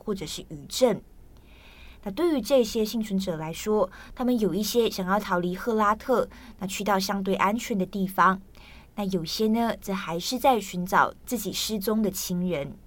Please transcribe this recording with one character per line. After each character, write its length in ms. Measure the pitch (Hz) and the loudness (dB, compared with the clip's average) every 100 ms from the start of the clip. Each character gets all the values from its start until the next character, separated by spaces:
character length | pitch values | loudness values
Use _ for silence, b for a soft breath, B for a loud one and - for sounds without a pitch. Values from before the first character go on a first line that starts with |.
或 80 | - | -6
者 140 | 196 151 | -6 -6
是 160 | - - | -10 -12
余 180 | 151 139 | -14 -8
震。 320 | - 247 147 - - - - B B B B B B | 2 4 4 -4 -20 -20 -20 B B B B B B
那 80 | 208 | -10
对 260 | 196 339 285 | 0 2 2
于 40 | |
这 240 | 214 269 | 4 4
些 200 | 220 226 | 4 2
幸 160 | 214 233 | 0 -2
存 160 | 214 190 | -2 -2
者 200 | 190 156 | -2 -4
来 160 | 156 | -6
说， 360 | 165 214 214 - B B - | -6 0 2 2 B B -4
他 80 | |
们 120 | 247 247 | 0 2
有 120 | 202 | 2
一 80 | 175 | 0
些 300 | 214 240 220 | 0 2 2
想 160 | 220 185 | 0 0
要 140 | 202 | 0
逃 180 | 214 180 | 2 0
离 160 | 175 | 0
赫 200 | 185 - | -4 -2
拉 200 | 220 208 | 2 2
特， 340 | 214 - 233 - B B B | 2 2 0 0 B B B
那 80 | 190 | -8
去 160 | - | -4
到 160 | 208 196 | 0 0
相 240 | 190 196 | 0 -2
对 140 | 196 185 | -2 0
安 200 | 196 233 | 0 0
全 220 | - 208 | -2 -2
的 80 | 185 | -2
地 220 | 208 190 | -2 -2
方， 340 | 190 180 190 - B B B B - | 4 4 4 -4 B B B B -8
那 60 | |
有 180 | 202 190 | -4 -2
些 240 | 160 - 220 | -4 0 2
呢， 280 | 226 233 208 | 2 2 -2
则 140 | - | -4
还 260 | 190 190 170 | -6 -4 -6
是 200 | - 247 | -4 0
在 200 | 277 240 | 4 2
寻 280 | 196 180 180 | 0 -6 2
找 260 | 185 131 - - | 4 4 2 -6
自 100 | 247 | -6
己 160 | 190 | -4
失 260 | 190 - 214 | -4 -4 -2
踪 220 | 196 214 | 0 0
的 100 | 208 | 0
亲 380 | 190 - 180 180 | -2 -4 -2 0
人。 240 | 156 143 - | -2 -6 -12